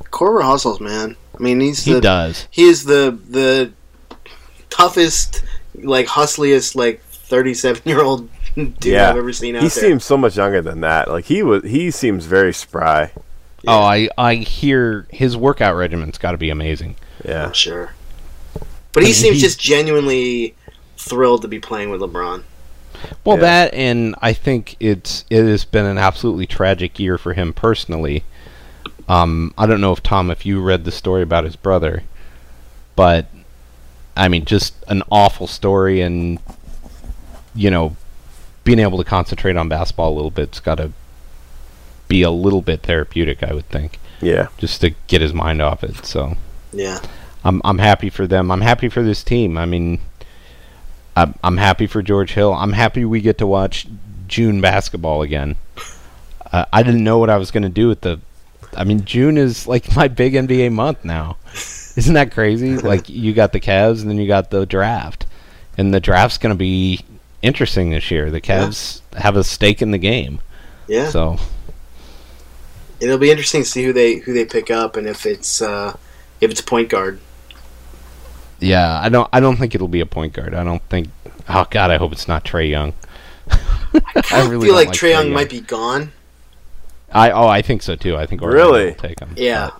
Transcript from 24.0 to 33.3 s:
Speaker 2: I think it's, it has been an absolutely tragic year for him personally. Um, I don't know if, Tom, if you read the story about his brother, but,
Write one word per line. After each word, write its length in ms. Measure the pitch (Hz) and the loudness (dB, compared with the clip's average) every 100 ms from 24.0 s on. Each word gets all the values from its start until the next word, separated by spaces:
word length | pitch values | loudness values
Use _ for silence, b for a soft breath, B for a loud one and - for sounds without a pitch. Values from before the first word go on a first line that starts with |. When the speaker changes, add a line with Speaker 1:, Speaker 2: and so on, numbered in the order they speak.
| 113 - | -2 0
Speaker 2:
I 120 | 117 | -2
think 420 | 113 143 123 - - | 0 0 -2 -4 -2
it's, 440 | 110 95 - - - | 0 0 -2 -10 0
it 140 | 110 113 | 4 4
has 180 | 104 - | 2 2
been 200 | 107 101 | 0 0
an 120 | 98 | 2
absolutely 480 | 95 - 120 90 92 | 0 2 -2 -2 -2
tragic 520 | - 95 90 90 - | 0 2 0 -2 -4
year 180 | 95 87 | -2 -2
for 160 | 87 | -4
him 200 | 85 85 | -4 -4
personally. 680 | - 113 107 - 80 73 73 - B B B B B B - - | 0 0 0 -2 -4 -2 -4 -6 B B B B B B -10 0
Um, 460 | 87 85 82 82 - | 2 2 0 -4 0
I 80 | 110 | 2
don't 160 | 107 | 2
know 100 | 98 | 2
if, 120 | 87 | 0
Tom, 260 | - 95 90 | 0 0 0
if 160 | 82 101 | -2 -4
you 160 | 98 | -2
read 220 | 92 90 82 | 0 0 -2
the 60 | |
story 320 | - 92 92 | -6 -2 0
about 200 | 85 85 | 0 0
his 120 | 80 - | -2 -4
brother, 480 | 98 92 78 85 - - b b b b b b b - | 0 0 0 -4 -8 -14 b b b b b b b 4
but, 300 | 90 85 - | 4 4 0